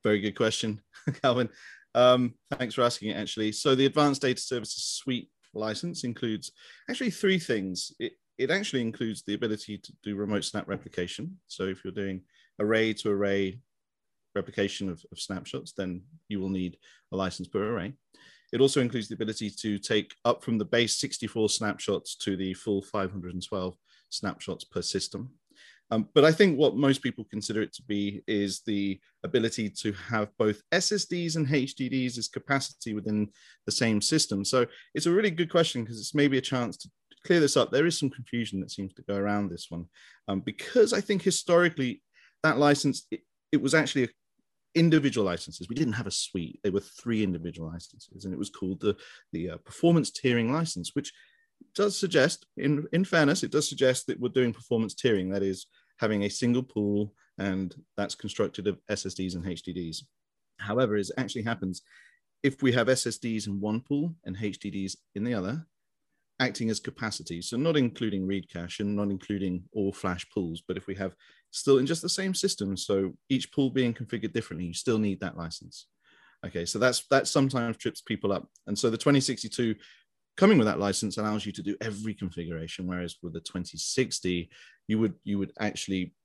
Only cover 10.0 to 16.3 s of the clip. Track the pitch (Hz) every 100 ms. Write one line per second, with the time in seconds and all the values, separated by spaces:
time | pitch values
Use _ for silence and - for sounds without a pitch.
10 | 104 101 101 101 - 107 - 98 - -
11 | 87 - 156 190 _ - 95 95 92 98
12 | 98 92 - _ _ - 104 110 110 107
13 | 110 98 101 98 95 110 - _ _ _
14 | _ _ _ 101 - - 101 - 95 82
15 | - - - 92 - - - - 92 90
16 | 92 - -